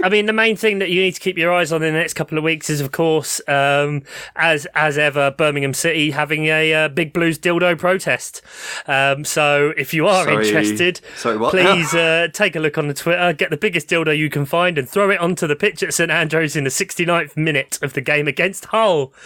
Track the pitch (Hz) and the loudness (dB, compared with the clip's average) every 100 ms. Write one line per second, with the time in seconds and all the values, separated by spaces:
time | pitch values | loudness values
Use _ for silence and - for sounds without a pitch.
0 | 185 208 208 220 220 208 220 196 180 180 | 0 2 2 2 0 2 0 0 0 0
1 | 190 - 185 185 170 175 160 165 160 156 | 0 -2 -6 0 0 2 0 0 0 0
2 | 165 - 151 156 160 156 - 151 139 - | -2 -4 -4 -2 -2 -2 -4 -4 -4 0
3 | 165 156 139 - - 143 139 143 147 147 | 2 2 -2 -6 -2 0 2 2 0 -4
4 | - - - - 165 151 143 151 156 143 | -8 -16 -12 0 0 0 -2 0 0 2
5 | 151 143 139 139 151 143 139 131 165 160 | 0 2 0 2 0 0 -2 0 0 0
6 | 151 143 147 156 156 156 160 156 156 143 | 0 0 -2 0 0 2 2 2 0 -2
7 | 160 170 165 156 175 170 180 165 180 190 | -2 0 0 0 0 2 2 2 0 0
8 | 156 123 - - - - - - - 135 | 0 -4 -4 -16 -18 -16 -12 -10 -2 0
9 | 139 143 147 160 147 143 147 156 135 160 | 2 0 -2 0 2 2 2 0 -2 0
10 | 175 185 165 107 107 - 107 107 175 170 | 2 2 2 2 4 4 2 2 0 -2
11 | - - 120 107 120 190 180 185 147 165 | -14 -4 -2 0 2 4 4 4 2 0
12 | 165 165 170 - 202 160 156 156 147 135 | 2 2 0 0 -2 0 -2 0 -2 -2
13 | 170 175 175 156 185 151 214 170 - 170 | 0 2 2 0 -2 0 0 -2 0 0
14 | 156 151 151 147 143 170 180 151 127 202 | 2 0 0 -2 0 2 2 0 -2 0
15 | 202 190 175 180 160 147 202 - 170 - | 2 2 0 0 -2 0 0 -2 -4 0
16 | 165 160 156 156 156 156 135 - 190 - | 0 0 0 0 0 -2 -2 -2 -4 -2
17 | 170 170 151 151 160 143 - - 143 147 | 0 0 -2 -2 0 0 -2 -6 -6 -4
18 | 131 147 147 - 180 190 - 220 220 160 | -2 0 0 0 -2 -4 -2 2 2 2
19 | 135 - | -2 -10